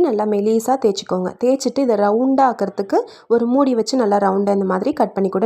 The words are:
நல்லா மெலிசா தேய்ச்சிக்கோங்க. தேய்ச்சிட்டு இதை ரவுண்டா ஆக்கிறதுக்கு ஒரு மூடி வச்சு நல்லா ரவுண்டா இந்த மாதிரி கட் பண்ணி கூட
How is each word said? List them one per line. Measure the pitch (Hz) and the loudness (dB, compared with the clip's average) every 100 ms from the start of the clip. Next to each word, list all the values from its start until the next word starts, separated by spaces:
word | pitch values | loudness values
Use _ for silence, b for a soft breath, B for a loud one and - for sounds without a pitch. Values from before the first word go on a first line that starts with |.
| 339 | 0
நல்லா | 208 214 | 0 0
மெலிசா | 202 214 226 220 262 | 0 0 0 0 0
தேய்ச்சிக்கோங்க. | 220 196 - 180 180 - | 0 -2 -4 -4 -4 -2
தேய்ச்சிட்டு | 247 269 247 254 254 | 0 0 -2 -2 0
இதை | 202 | 2
ரவுண்டா | 208 220 262 269 262 | 2 2 2 2 2
ஆக்கிறதுக்கு | 233 190 - 196 339 494 B B | 0 -4 -4 -2 -2 -2 B B
ஒரு | 233 233 | 0 2
மூடி | 262 269 226 | 2 2 0
வச்சு | 214 262 | 0 0
நல்லா | 208 202 196 | 0 2 2
ரவுண்டா | 196 202 196 | 0 0 0
இந்த | 190 | 0
மாதிரி | 185 269 294 | -2 -2 -2
கட் | 208 196 | -2 0
பண்ணி | 190 | -2
கூட | 190 | 0